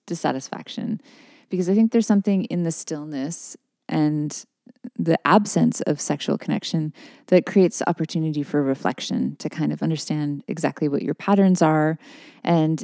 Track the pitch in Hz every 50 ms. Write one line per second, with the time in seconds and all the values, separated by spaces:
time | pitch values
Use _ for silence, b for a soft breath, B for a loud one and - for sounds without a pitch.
0 | _ - 175 165 - 143 131 135 - - - - 139 - - - - - - -
1 | b b b b b b b b b b - 180 180 170 196 214 226 226 - 233
2 | 214 - 208 202 190 208 196 190 - - - 175 170 165 160 - - - 165 147
3 | 147 156 151 135 135 156 165 - - - - - _ _ _ _ _ - - 160
4 | 151 151 151 151 147 151 - - - _ _ _ _ - - _ - - - -
5 | 170 165 160 - - 143 170 214 208 - - 170 160 160 160 - - - 151 147
6 | - - 147 147 - - 156 - - - 160 - - - - 165 156 156 - B
7 | B B B B B B 190 180 170 - - 202 185 170 - - - - 170 -
8 | 160 - - 165 160 160 151 147 139 - - 147 143 135 135 - - - 135 -
9 | - - - - 131 131 147 - - 208 - - 151 151 151 156 - 160 160 143
10 | - - 156 151 147 147 143 143 - - - 160 - 139 139 - 156 147 139 -
11 | - - - - - - 202 196 196 190 185 170 170 156 156 156 151 156 160 -
12 | B B B B B B B B B - 175 165 156 156 160 147